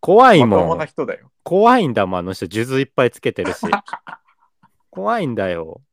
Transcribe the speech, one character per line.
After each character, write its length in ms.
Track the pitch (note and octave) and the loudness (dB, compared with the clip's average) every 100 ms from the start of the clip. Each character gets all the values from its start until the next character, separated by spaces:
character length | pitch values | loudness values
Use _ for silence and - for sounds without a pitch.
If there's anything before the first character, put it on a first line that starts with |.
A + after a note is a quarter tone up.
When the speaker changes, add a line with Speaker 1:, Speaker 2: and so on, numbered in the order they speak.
Speaker 1:
怖 340 | - G3+ C4 | 4 6 8
い 60 | F#3+ | 6
も 60 | B2 | 4
ん。 40 | |
Speaker 2:
ま 80 | F#2+ | 2
と 80 | F2 | 0
も 100 | E2 | -4
な 80 | |
人 220 | D#3 - A#2+ | -6 -8 -8
だ 120 | - | -10
よ。 120 | _ _ | _ _
Speaker 1:
怖 360 | - F3+ A3+ B3+ | -4 2 4 4
い 80 | E3 | 2
ん 80 | |
だ 120 | A2 F#2+ | -2 -2
も 100 | F#2 | -2
ん、 40 | |
あ 20 | |
の 100 | F2 | -6
人。 140 | F#2 F#2+ | -8 -6
数 180 | G2+ | -6
珠 160 | B2 C3 | -4 -4
い 40 | |
っ 20 | C3+ | -4
ぱ 180 | - | 0
い 60 | B2 | -2
つ 100 | - | 0
け 120 | B2+ | -8
て 120 | - | -6
る 80 | - | -8
し。 140 | - G#3+ G#3 - - - - _ | -6 -4 -4 -6 -16 -16 -20 _
Speaker 2:
<laughs> 600 | _ _ _ _ _ _ | _ _ _ _ _ _
Speaker 1:
怖 300 | - G3+ A#3 | -8 -4 -4
い 60 | D#3 | -4
ん 80 | |
だ 160 | A2 F#2+ | -4 -4
よ。 320 | F2 D#2+ - _ | -6 -10 -16 _